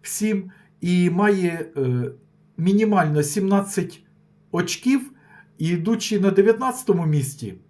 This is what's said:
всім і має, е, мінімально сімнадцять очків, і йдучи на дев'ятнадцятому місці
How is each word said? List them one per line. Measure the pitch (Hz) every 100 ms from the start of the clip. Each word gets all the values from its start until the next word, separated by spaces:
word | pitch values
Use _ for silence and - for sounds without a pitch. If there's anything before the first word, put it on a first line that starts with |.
всім | - - 214 202 185 - _ _
і | 175 180 175
має, | 175 208 196 175 170 156 147
е, | 131 123 120 - _ _ _ -
мінімально | 170 202 220 196 156 147
сімнадцять | 143 208 190 196 196 - 160 - _ _ _ _ _
очків, | 170 180 - 254 269 254 - _ - _ _
і | 160
йдучи | 170 175 226 - 208
на | 190
дев'ятнадцятому | 185 202 220 262 247 - 175 160
місці | 151 127 - 107 92 _